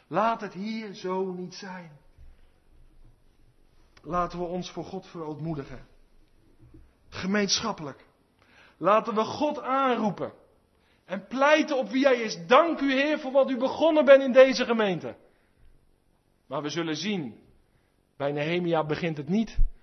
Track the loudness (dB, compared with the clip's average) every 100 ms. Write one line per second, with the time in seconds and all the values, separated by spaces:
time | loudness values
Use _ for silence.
0 | -6 -2 0 -2 -8 -10 -8 -8 -10 -10
1 | -6 -4 -4 -6 -12 -14 -14 -16 -18 -20
2 | -20 -20 -20 -20 -20 _ _ -20 -20 -20
3 | -20 -20 _ _ _ _ _ _ _ -20
4 | -8 -4 -4 -6 -8 -8 -10 -12 -12 -12
5 | -14 -12 -12 -8 -8 -8 -10 -16 -20 -20
6 | _ -20 _ _ _ _ -20 -20 -20 _
7 | _ -8 -4 -2 0 -2 -4 -8 -12 -16
8 | -20 _ _ _ _ -20 -20 -4 2 2
9 | 2 -2 -2 -2 -4 -4 -4 0 0 0
10 | -2 -4 -8 -10 _ _ _ _ _ _
11 | -12 -10 -8 0 4 4 2 -2 -2 2
12 | 2 2 -2 -8 4 4 4 0 0 0
13 | 0 -2 0 2 2 0 -4 2 4 6
14 | 8 8 8 8 8 6 0 0 0 -2
15 | -6 -14 _ _ _ _ -20 -20 _ _
16 | _ _ _ _ -10 -8 -6 -4 -4 -4
17 | -4 -4 -6 -12 -20 -20 _ _ _ _
18 | _ -8 -6 -4 -2 -2 0 0 0 -2
19 | -4 -4 -2 -2 0 4 4 2